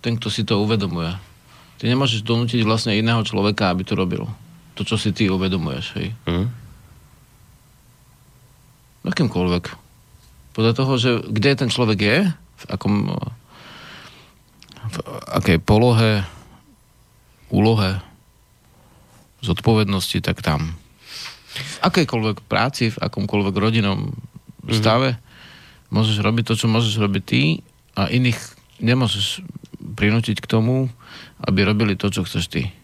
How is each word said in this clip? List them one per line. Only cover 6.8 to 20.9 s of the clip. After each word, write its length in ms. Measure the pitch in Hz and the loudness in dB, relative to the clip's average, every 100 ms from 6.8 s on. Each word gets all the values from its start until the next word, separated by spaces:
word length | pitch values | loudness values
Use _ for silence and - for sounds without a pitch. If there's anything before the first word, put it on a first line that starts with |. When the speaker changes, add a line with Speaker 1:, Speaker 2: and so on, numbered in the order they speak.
| - - - - - _ - - _ _ - _ _ _ _ - - _ - _ _ _ | -20 -20 -20 -20 -20 _ -20 -20 _ _ -20 _ _ _ _ -20 -20 _ -20 _ _ _
Speaker 1:
Akýmkoľvek. 600 | - 185 - 92 90 87 87 - - - _ - - - - - | -6 0 0 0 0 0 -4 -16 -20 -20 _ -20 -20 -20 -14 0
Podľa 160 | 113 | 0
toho, 200 | 113 131 135 | 2 2 2
že 140 | 127 117 - | 2 0 0
kde 320 | 107 123 135 | 0 2 2
ten 80 | 123 | 0
človek 300 | 110 117 104 | 0 2 2
je, 180 | 104 135 196 | 2 4 2
v 340 | 160 - - - | -2 -10 -20 -10
akom, 400 | 98 98 104 98 - - - - - - - - - - - - _ _ _ - - | -4 0 0 0 -4 -6 -12 -20 -20 -20 -20 -20 -20 -20 -20 -20 _ _ _ -20 -12
v 140 | 113 - - - - | -10 -10 -10 -12 -2
akej 240 | 123 - 82 | 0 4 2
polohe, 640 | - 110 123 113 113 107 92 - - - _ - _ _ _ _ _ _ - | 4 6 6 6 4 2 -2 -10 -20 -20 _ -20 _ _ _ _ _ _ -2
úlohe, 480 | 95 107 113 95 92 - - _ _ _ _ _ _ - - - - _ _ | 2 4 4 2 0 -8 -20 _ _ _ _ _ _ -20 -20 -20 -20 _ _
zodpovednosti, 800 | - - - 110 101 98 - - | -4 0 2 2 2 0 -2 -2
tak 160 | 92 87 | -2 -2
tam. 340 | - - 80 85 - | -2 -2 -2 -8 -16